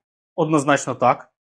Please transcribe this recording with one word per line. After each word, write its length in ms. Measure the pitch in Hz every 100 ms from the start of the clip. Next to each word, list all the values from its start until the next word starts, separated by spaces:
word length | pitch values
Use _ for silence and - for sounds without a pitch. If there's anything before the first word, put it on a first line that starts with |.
| _ _ _
Однозначно 600 | - 156 156 139 139 143
так. 380 | 120 127 147 - _ _